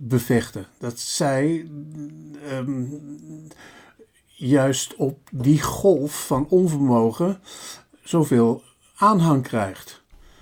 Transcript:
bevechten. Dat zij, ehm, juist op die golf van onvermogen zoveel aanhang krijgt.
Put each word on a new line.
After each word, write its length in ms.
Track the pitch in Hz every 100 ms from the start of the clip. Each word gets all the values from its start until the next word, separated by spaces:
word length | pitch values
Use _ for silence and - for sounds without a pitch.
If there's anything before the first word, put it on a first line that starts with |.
bevechten. 640 | 120 127 - 120 - 107 92 -
Dat 200 | 120 120
zij, 640 | - - 147 135 151 165 165 147 151 156 147 156 151 147 147
ehm, 320 | 135 127 131 127 147 147 151 156 156 156 - - - - _ - _ _
juist 680 | - 127 139 135 131 - -
op 220 | 139 - -
die 300 | 135 127 151
golf 640 | - - 196 156 147 - -
van 200 | 135 147
onvermogen 880 | 185 180 147 139 120 113 113 175 190 - - - - _ _
zoveel 580 | - 170 147 123 117 120 _ _ _ -
aanhang 460 | 208 208 165 139
krijgt. 600 | 123 117 98 - - - _ - - _